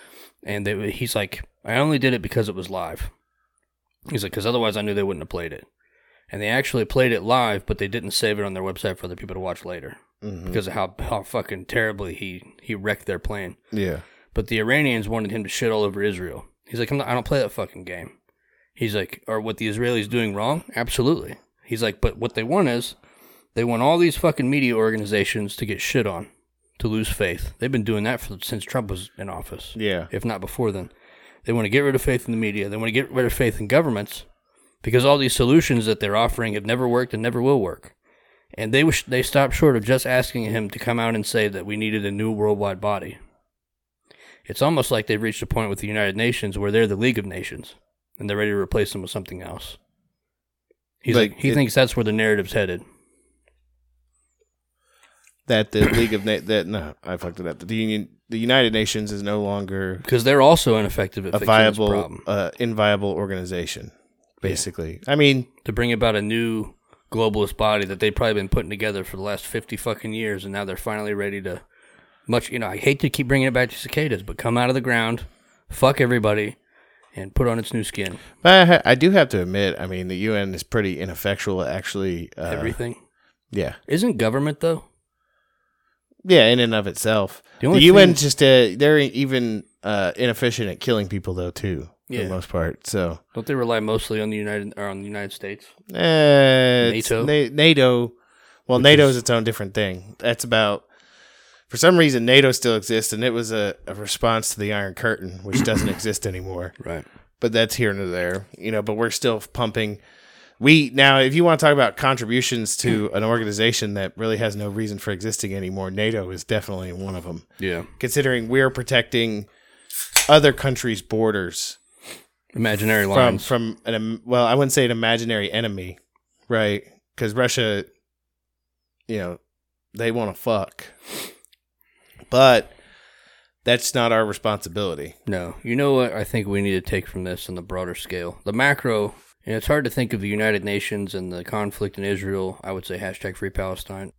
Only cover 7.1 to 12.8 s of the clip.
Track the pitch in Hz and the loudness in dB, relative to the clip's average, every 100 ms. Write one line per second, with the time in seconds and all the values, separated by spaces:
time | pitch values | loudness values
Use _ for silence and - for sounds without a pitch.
7.1 | 110 104 127 117 101 - 101 101 113 98 | 2 2 2 2 -2 -4 -4 -4 -6 -4
8.1 | - 110 104 101 95 95 90 101 92 90 | -2 -2 -2 -4 -6 -8 -6 -6 -6 -10
9.1 | 90 98 92 92 85 87 87 69 - _ | -12 -12 -8 -8 -8 -12 -12 -14 -18 _
10.1 | _ 107 90 90 107 95 107 95 - - | _ -14 -10 -6 -4 -4 -4 -6 -6 -6
11.1 | 107 95 117 - 95 - 120 110 98 95 | -6 -4 -8 -6 -10 -6 -2 -2 -4 -10
12.1 | 80 95 92 - _ - 104 | -10 -12 -12 -18 _ -10 -6